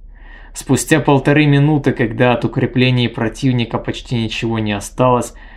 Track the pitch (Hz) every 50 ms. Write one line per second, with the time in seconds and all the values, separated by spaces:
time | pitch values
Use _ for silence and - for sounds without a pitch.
0 | - - - - - - - - - - - - - - 135 - - - 160 151
1 | - - 143 131 135 147 143 151 151 147 143 143 143 151 156 143 139 147 - -
2 | 127 107 113 113 127 123 120 117 - 120 - 143 - 127 - 127 123 127 127 123
3 | 120 113 - - 113 110 - - 139 131 123 120 117 110 - 117 - - 117 -
4 | - - 127 117 113 107 - - - 113 113 113 110 107 104 101 - - - -
5 | 127 127 123 120 117 - - - - - -